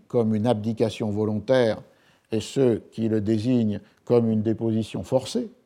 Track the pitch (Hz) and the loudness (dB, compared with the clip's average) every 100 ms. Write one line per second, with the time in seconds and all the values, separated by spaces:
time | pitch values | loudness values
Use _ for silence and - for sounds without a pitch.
0 | _ 123 110 107 117 110 110 110 110 - | _ 0 2 2 0 0 -2 0 -2 -2
1 | 110 104 107 107 - 131 117 - - _ | -4 -2 -2 -2 2 4 4 0 -8 _
2 | _ _ - 110 - 135 127 104 - - | _ _ -6 -6 -4 2 2 2 -4 -4
3 | 110 110 101 110 120 123 110 101 - _ | -2 0 0 0 2 0 0 -2 -10 _
4 | - 120 113 110 110 107 113 110 110 - | 2 2 4 0 0 -2 -2 -2 -4 -8
5 | 95 127 - 240 226 - | -2 -2 -2 -6 -8 -12